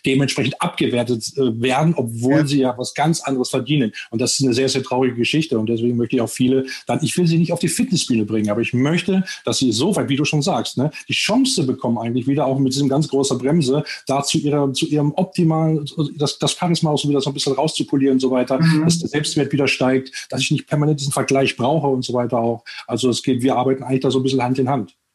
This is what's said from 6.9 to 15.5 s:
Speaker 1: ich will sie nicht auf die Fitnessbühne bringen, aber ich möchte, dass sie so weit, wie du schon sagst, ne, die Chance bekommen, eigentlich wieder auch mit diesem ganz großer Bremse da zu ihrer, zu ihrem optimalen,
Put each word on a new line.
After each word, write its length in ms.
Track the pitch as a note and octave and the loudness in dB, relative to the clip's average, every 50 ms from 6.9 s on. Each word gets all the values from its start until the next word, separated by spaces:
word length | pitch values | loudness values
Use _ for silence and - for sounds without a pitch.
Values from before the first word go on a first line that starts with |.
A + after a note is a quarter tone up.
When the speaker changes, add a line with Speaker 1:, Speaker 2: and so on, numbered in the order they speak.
| B2 B2 | -2 -2
Speaker 1:
ich 140 | D#3 - - | -2 -2 0
will 120 | - F3+ E3 | 2 2 4
sie 100 | E3 E3 | 4 4
nicht 140 | F3 D#3+ | 2 2
auf 80 | E3+ D#3+ | 0 -2
die 80 | - E3 | -2 -2
Fitnessbühne 560 | E3 - - - F#3+ D3 - - B2+ A2 G#2+ | 0 -2 0 0 0 -2 0 0 0 0 0
bringen, 260 | G#2 A2 A2 G#2 G#2 | 0 0 0 0 0
aber 120 | G#2 A#2 | 0 -2
ich 120 | A#2 A2 - | -2 0 0
möchte, 480 | A#2+ C3 C#3+ E3+ F3 - - F#3+ F#3+ F#3 - - - - | 0 0 2 0 0 0 0 0 0 0 -2 -6 -8 -6
dass 140 | A#2+ A#2 - | -4 -2 0
sie 120 | C3+ B2+ | 0 0
so 240 | A2 G#2+ C#3 G3 G3 | 0 0 0 0 0
weit, 140 | D3+ C3 A#2 | 0 0 0
wie 80 | C#3 | 0
du 80 | C3 D#3 | 0 0
schon 180 | D3 - D3+ | 0 0 0
sagst, 340 | C#3+ F#3 E3 A#2+ A#2 - - | 0 0 0 -2 -2 -4 -2
ne, 140 | B2+ B2+ D#3 - - - - | -2 -2 -2 -4 -6 -8 -6
die 40 | |
Chance 500 | - - - - G3+ B3+ C4+ - - - | -4 -2 -2 0 2 2 2 2 0 0
bekommen, 360 | D#3 B2+ A2+ - - B2 A#2 A2+ | 0 -2 -2 -2 -2 -2 -2 -2
eigentlich 280 | A2+ A#2 A#2 B2+ A#2 | -2 -2 -2 -2 0
wieder 200 | C3+ C#3 C#3+ C#3+ | 0 0 0 0
auch 120 | C3 C3+ C3+ | 0 2 2
mit 140 | C#3 C3 C3 | 2 0 2
diesem 140 | C#3 C#3+ C3+ | 0 0 2
ganz 180 | C3+ C#3+ D#3 | 2 0 0
großer 320 | C3+ - C3+ C3+ C3+ C3+ A2+ | 0 0 0 0 0 0 -2
Bremse 460 | A#2 C3+ D#3 F3 D3+ B2 C3 D3 D3+ - - - - - | 0 2 2 2 2 2 0 0 -2 -4 -8 -10 -4 -2
da 160 | C3 C#3 C#3 | -2 -2 0
zu 140 | - - D#3+ | 0 -2 0
ihrer, 340 | D3 D3 C#3+ D3 C#3+ C#3 | 0 0 0 0 0 0
zu 140 | C3 - D#3+ D#3 | -2 -2 -2 0
ihrem 240 | D3 D3+ C#3+ D3 D3+ | 0 0 0 0 0
optimalen, 720 | - F#3+ F#3+ - - F3+ D#3+ | -2 -2 -2 0 0 2 2